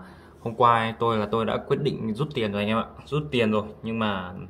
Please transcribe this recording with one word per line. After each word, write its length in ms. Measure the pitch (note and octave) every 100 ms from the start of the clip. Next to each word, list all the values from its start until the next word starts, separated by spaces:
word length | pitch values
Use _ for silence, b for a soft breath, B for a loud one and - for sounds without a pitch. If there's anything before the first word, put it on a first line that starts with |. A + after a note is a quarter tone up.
| B B B B
hôm 160 | A#2 A2+
qua 400 | A#2+ A#2 A2+ A2
tôi 180 | A#2 A2
là 80 | G#2
tôi 200 | A#2 A2
đã 120 | A#2
quyết 240 | - C#3
định 320 | C#3 F#2 A2
rút 140 | G#2+ D3+
tiền 180 | C3 G#2+
rồi 100 | G2+
anh 60 | G#2
em 100 | A2
ạ, 80 | - - -
rút 180 | D3 D3+
tiền 200 | - A2
rồi, 120 | G#2+ G2+ -
nhưng 160 | A2+ A2+
mà 340 | G#2+ G2 F2+ F#2 F#2